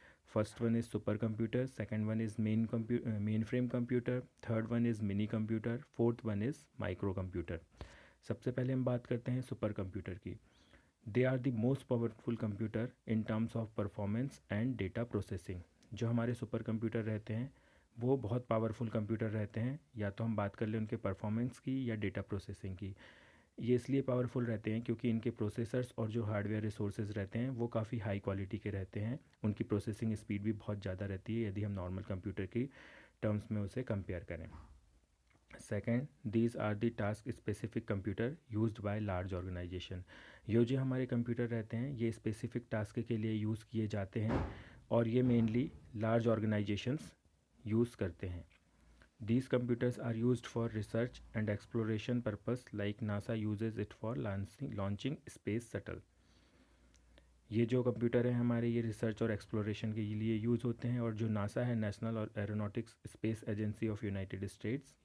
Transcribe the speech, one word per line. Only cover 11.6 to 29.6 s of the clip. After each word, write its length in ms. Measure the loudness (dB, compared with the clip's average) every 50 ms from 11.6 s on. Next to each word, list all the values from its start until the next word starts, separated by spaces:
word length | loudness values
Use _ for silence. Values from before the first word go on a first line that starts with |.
| 4
most 240 | 2 2 2 0 0 0
powerful 480 | 2 2 0 -2 -4 -4 -2 -2 0 0
computer 440 | -2 -2 -2 -2 -2 0 -2 -2 -4 -6 _ _ 0
in 180 | 2 2 2 2
terms 260 | 0 0 0 0 -2
of 100 | -2 -4 -4 -2 -2
performance 540 | -4 -2 -2 -4 -2 0 0 0 -2 -2 -6 -10 -6 -2 0
and 300 | 0 2 0 0 0 -2
data 240 | -2 0 -2 -2 0 0
processing। 460 | -2 0 -2 -4 -6 -6 -6 -8 -8 -10 -14 _ _ -16 -14 -4
जो 140 | -2 0 2
हमारे 260 | 4 4 2 2 0
सुपर 280 | -2 -2 -2 -2 -2 0
कंप्यूटर 400 | 0 0 0 0 0 0 0 0
रहते 320 | 0 -2 -2 -2 -2 -4
हैं, 200 | -4 -4 -4 -8 -14 -20 -20 -20 -20 _ _ _ -2
वो 180 | 2 4 4
बहुत 300 | 4 2 0 -2 -2 2
पावरफुल 420 | 2 2 4 4 2 0 -2 -2 0
कंप्यूटर 420 | 0 0 0 0 0 0 0 0
रहते 300 | 0 0 -2 -2 -2 -2
हैं, 200 | -2 0 -2 -4 -8 _ -6
या 140 | -4 -2 -2
तो 140 | -2 -2 -2
हम 120 | 0 2
बात 200 | 2 0 0 0
कर 100 | -2 -2
लें 120 | 0 0 0
उनके 180 | 0 -2 -2
परफॉर्मेंस 640 | -2 -2 -2 -2 -2 -2 -2 0 0 0 -2 -4 -6
की 320 | -6 -4 -2 -2 -2 -2
या 60 | -2
डेटा 260 | -2 -2 -2 -2 -4 -4
प्रोसेसिंग 540 | -4 -4 -6 -6 -8 -10 -8 -8 -8 -6
की। 200 | -6 -8 -8 -8 -10 -16 -20 -20 -20 -20 -20 -20 -20 -20 _ _ -4
ये 140 | 2 4 4
इसलिए 280 | 4 4 2 0 2 2
पावरफुल 440 | 2 2 2 0 0 0 0 0
रहते 260 | 0 0 -2 0 0 0
हैं 100 | 0 0
क्योंकि 280 | 0 -2 0 2 2
इनके 200 | 2 2 2 0
प्रोसेसर्स 640 | 0 0 -2 -2 0 -2 -2 0 0 -2 -2 -2 -2 -2
और 120 | -2 0
जो 140 | 0 0 0
हार्डवेयर 380 | 2 0 0 0 0 0 0 0
रिसोर्सेज 480 | -2 -2 -2 -2 -2 -2 -2 -4 -2
रहते 280 | -2 -2 -4 -2 -2 -2
हैं, 120 | -2 -2
वो 180 | 0 -2 -2 0
काफ़ी 300 | 0 0 0 0 -2 -2
हाई 200 | 0 0 -2 0
क्वालिटी 400 | 0 0 0 0 -2 -4 -4 -4
के 120 | -4 -4
रहते 300 | -2 -2 -4 -4 -4 -4
हैं। 200 | -2 -2 -4 -4 -8 -14 -8 _ 0
उनकी 200 | 0 0 0